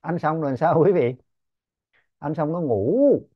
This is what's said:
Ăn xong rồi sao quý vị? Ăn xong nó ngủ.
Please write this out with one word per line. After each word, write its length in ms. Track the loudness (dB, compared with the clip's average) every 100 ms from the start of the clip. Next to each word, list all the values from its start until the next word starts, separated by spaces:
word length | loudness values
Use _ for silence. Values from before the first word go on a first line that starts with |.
Ăn 180 | -6 -4
xong 220 | -2 -2
rồi 160 | -4 -2
sao 240 | 0 2 2
quý 60 |
vị? 240 | 2 0 -4 _ _ _ _ _ _ _ _ _ _
Ăn 160 | -10 -6
xong 160 | -4
nó 60 | -4
ngủ. 580 | -2 0 0 2 4 2 -2